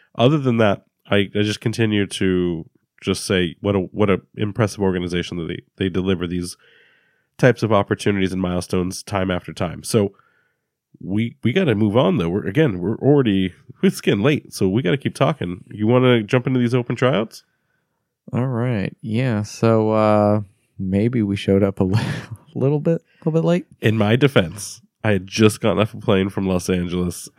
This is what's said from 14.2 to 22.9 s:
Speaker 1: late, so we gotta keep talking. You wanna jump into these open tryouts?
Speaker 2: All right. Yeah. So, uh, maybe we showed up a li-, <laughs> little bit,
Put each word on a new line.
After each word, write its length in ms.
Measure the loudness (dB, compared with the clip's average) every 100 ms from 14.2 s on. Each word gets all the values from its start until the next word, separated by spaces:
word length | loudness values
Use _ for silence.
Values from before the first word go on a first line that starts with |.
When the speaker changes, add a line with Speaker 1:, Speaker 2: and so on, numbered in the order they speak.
Speaker 1:
late, 320 | 2 0 -4
so 160 | -2 0
we 140 | 0
gotta 140 | 0 -2
keep 180 | -2 -2
talking. 480 | -2 -2 -6 -10 -12
You 160 | -4 2
wanna 340 | 4 4 4
jump 240 | 2 0 0
into 140 | 0
these 160 | 0 0
open 200 | -2 0
tryouts? 480 | 0 0 -4 -10 _ _ _ _ _ _ _ _ -6
Speaker 2:
All 120 | -4 -2
right. 500 | -2 -2 -2 -4 -8
Yeah. 400 | -6 -2 0 -2
So, 520 | -4 0 2 4 2
uh, 480 | 2 4 4 4 2 -2 _ _ -10
maybe 460 | -2 0 0 0
we 120 | 0 -2
showed 280 | 2 2
up 160 | 2 0
a 40 |
li-, 220 | 0 0 -2 -8 -12
<laughs> 240 | -18 _
little 260 | -4 -2 0
bit, 220 | -2